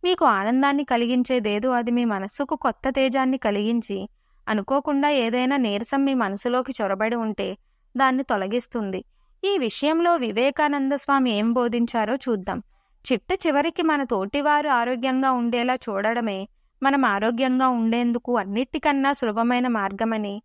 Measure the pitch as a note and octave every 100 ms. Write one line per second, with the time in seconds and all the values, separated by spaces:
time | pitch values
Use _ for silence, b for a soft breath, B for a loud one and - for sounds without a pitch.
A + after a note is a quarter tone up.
0 | F4 F4+ D4+ G3+ G3+ B3+ C#4 C#4 C#4 A#3+
1 | A#3+ B3 B3 B3+ G#3+ G#3 B3+ B3 A#3 A#3+
2 | A#3+ G3+ F#3+ - C#4 - C4+ - C4 C4+
3 | C4 C4 C4 C4 A3 G3+ G#3 A#3+ A3 G3
4 | G3+ _ _ _ - G#3+ G3 C#4 C#4+ C#4
5 | D4 C#4+ A3+ B3 B3+ C#4 A#3 G3+ A3+ C#4
6 | C#4 C4 G#3 G3+ B3 B3 C4 C4 G3+ F#3+
7 | G#3+ A#3+ A3 G3+ G3 F#3+ _ _ _ B3
8 | C4+ B3+ C4+ G#3+ F#3+ A#3 - A#3+ G3+ F#3
9 | - _ _ _ F#4+ G4 A#3+ - C#4+ E4
10 | F4 E4+ A#3+ G#3 C4+ C#4+ D4+ C#4+ C4+ C#4
11 | - C#4 B3+ G#3 A3 A#3+ A#3+ A#3 A#3 A#3
12 | G#3 C4 - G#3+ F#3 F#3+ - _ _ _
13 | - A#3 _ F#4 E4+ C#4+ D#4 - D#4+ D4
14 | C4+ A3 G3 C#4+ D4 D4 D4 B3+ A#3 B3+
15 | C4 C4 C4+ B3+ A#3 A#3+ A#3+ B3+ - G3
16 | G#3+ A#3 A3+ F#3+ G3 _ _ _ C4+ C#4
17 | B3+ G3+ A3 A#3 C4 B3+ C4 B3 A3+ A#3
18 | A#3+ A#3+ - A#3+ G3 G3+ B3+ D#4 D4+ C#4
19 | C4+ C#4+ A#3 G#3 A#3 B3 B3+ A3+ G3 G3
20 | A3+ A3 G#3 G3+